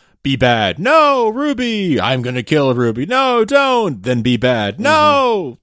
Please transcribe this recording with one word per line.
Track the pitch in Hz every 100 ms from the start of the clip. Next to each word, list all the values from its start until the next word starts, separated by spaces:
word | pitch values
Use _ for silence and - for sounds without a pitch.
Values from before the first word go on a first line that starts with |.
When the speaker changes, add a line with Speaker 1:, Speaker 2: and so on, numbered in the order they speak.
| _ _
Speaker 1:
"Be | 139 135
bad. | 123 117 101 87
No, | 214 320 294 269 226
Ruby. | 220 294 254 247 220 190 123
I'm | 98 131
gonna | 120 127
kill | 120 151 135
Ruby. | 123 120 110 156
No, | 254 269 240 226
don't. | 277 269 247 208 120
Then | 123 123
be | 117 120
bad. | 127 120 101
Speaker 2:
Mm-hmm. | 113
Speaker 1:
No." | 254 311 302 277 262 214 151 117